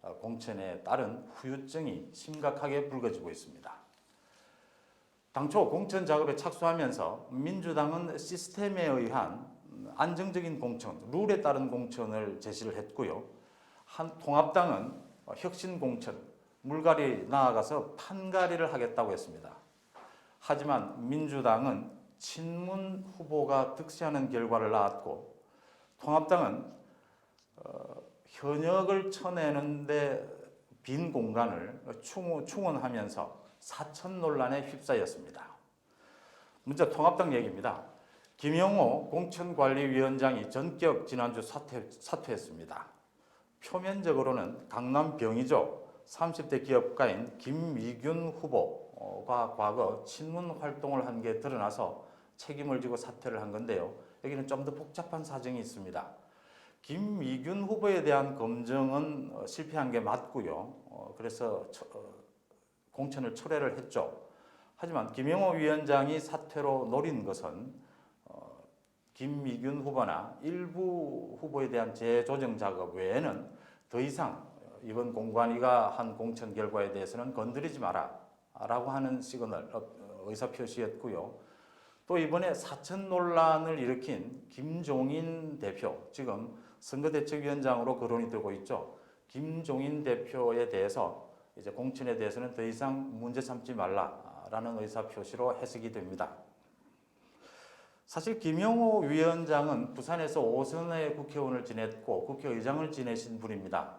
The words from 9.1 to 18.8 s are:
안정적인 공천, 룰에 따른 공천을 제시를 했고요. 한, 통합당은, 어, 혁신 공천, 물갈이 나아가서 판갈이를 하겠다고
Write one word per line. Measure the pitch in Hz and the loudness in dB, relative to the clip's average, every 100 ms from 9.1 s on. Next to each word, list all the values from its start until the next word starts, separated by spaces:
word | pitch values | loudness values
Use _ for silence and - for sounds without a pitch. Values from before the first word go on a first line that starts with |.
| 127 82 - - - - - 104 - | 0 0 -4 -12 -18 -20 -14 -12 0
안정적인 | 160 170 190 180 170 143 | 0 2 -2 -2 -2 -2
공천, | 123 117 110 - 107 | -4 -4 -8 -10 -4
룰에 | 151 208 202 | 0 2 4
따른 | 147 135 131 | 4 2 0
공천을 | 123 123 - 110 107 104 95 | -2 -4 -4 -4 -2 -2 -4
제시를 | 107 104 110 107 | -8 -6 -4 -6
했고요. | 107 - 101 87 - - - - - - - | -6 -4 -2 -4 -8 -18 -20 -20 -20 -20 -16
한, | - 160 - | -6 -6 -4
통합당은, | - 147 160 190 175 98 123 - - - | 4 6 8 6 6 2 -2 -10 -16 -18
어, | - - | -12 -6
혁신 | - - 185 170 | -4 -4 -6 -2
공천, | 135 113 107 98 - - _ _ | -2 -2 -6 -10 -14 -20 _ _
물갈이 | 131 151 160 156 139 107 98 | -4 4 6 8 6 0 2
나아가서 | 139 127 113 107 151 - - | 6 6 6 2 -2 -2 -10
판갈이를 | - 190 190 185 175 170 160 | -10 -8 0 4 4 4 2
하겠다고 | 135 | 2